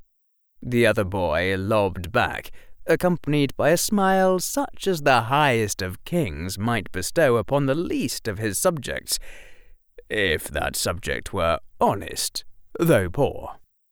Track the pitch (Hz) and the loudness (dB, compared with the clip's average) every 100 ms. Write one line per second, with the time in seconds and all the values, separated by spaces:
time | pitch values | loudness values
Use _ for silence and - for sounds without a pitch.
0 | - _ _ _ _ _ 123 120 113 107 | -20 _ _ _ _ _ -2 4 4 4
1 | 95 98 85 80 92 95 98 107 98 92 | 0 0 0 0 0 0 0 2 2 -2
2 | 87 101 85 57 - - - - - 160 | -2 0 0 -4 -10 -14 -16 -10 0 2
3 | 180 175 - 147 139 - 131 170 - 202 | 2 0 0 2 0 2 2 2 2 2
4 | 190 190 185 185 - 285 277 - 196 165 | 4 4 4 2 0 -4 -4 -4 -2 0
5 | 143 123 110 143 147 117 104 - 92 92 | 4 4 4 4 4 4 0 -2 -6 -8
6 | - 175 113 71 90 98 113 117 - 90 | -4 -2 -2 -4 -6 -4 -2 -2 -4 -6
7 | 98 170 143 117 - 143 135 151 196 285 | -2 2 4 4 2 0 2 0 -2 -4
8 | 156 - 113 101 110 92 185 165 - 65 | -4 -4 -6 -4 -4 0 0 0 -6 -8
9 | - - - - - - - - _ - | -6 -6 -6 -16 -18 -20 -20 -20 _ -20
10 | - 107 95 76 - 73 71 - 101 87 | -8 -2 0 0 -4 -4 -4 -2 -4 -4
11 | - 65 - 98 82 82 - - 226 104 | -6 -6 -6 -2 0 0 -4 0 0 0
12 | - - - - - - - - 165 120 | -6 -6 -6 -8 -12 -20 -14 0 4 4
13 | 90 - 127 - - - - _ _ | 2 0 -2 -2 -12 -16 -20 _ _